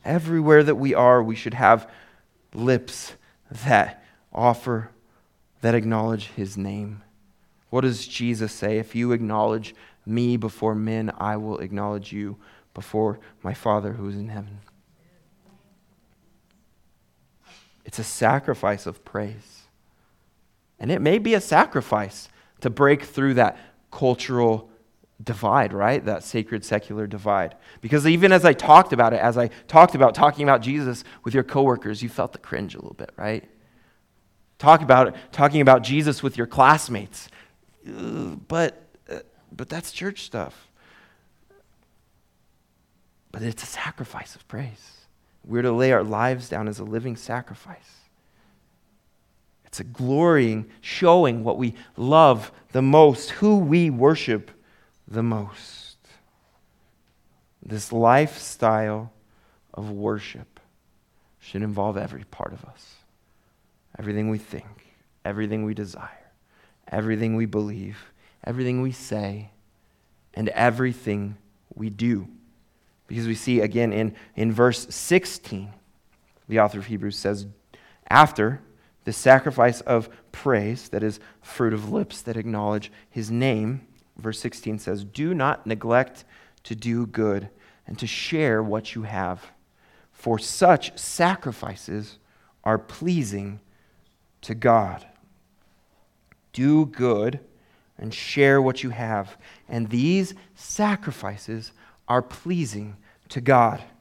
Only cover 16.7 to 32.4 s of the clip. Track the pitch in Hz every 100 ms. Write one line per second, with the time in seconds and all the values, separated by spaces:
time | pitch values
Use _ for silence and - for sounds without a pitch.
16.7 | _ _ _ _ _ _ _ _ - _
17.7 | _ - - 110 - 110 139 147 117 104
18.7 | 104 - 110 - 101 104 107 - - _
19.7 | _ _ _ _ _ _ _ _ _ _
20.7 | _ 113 175 151 208 220 214 - 156 302
21.7 | 139 - 107 98 - - _ _ _ 123
22.7 | 113 143 143 - - 135 123 107 - -
23.7 | _ _ - 131 120 - 123 117 110 110
24.7 | _ _ _ _ _ 107 107 110 135 104
25.7 | 98 104 139 107 90 - 117 107 110 -
26.7 | 107 - 104 107 104 104 101 85 - -
27.7 | - 113 147 151 170 190 185 170 135 -
28.7 | 156 185 123 117 113 120 120 120 - -
29.7 | 160 175 135 127 131 147 143 143 131 113
30.7 | 147 131 120 - - 117 131 - 143 135
31.7 | 120 107 107 120 - - -